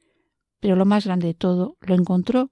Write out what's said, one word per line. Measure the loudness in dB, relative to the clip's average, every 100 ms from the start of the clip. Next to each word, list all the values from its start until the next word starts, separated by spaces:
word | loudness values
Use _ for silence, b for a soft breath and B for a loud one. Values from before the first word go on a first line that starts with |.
| _ _ _ _ _ -6
Pero | 0
lo | 2 2
más | 2 0
grande | -4 -4
de |
todo | -2 -2 -2 -4 -8
lo | 0
encontró | 0 2 0 0 -2 -2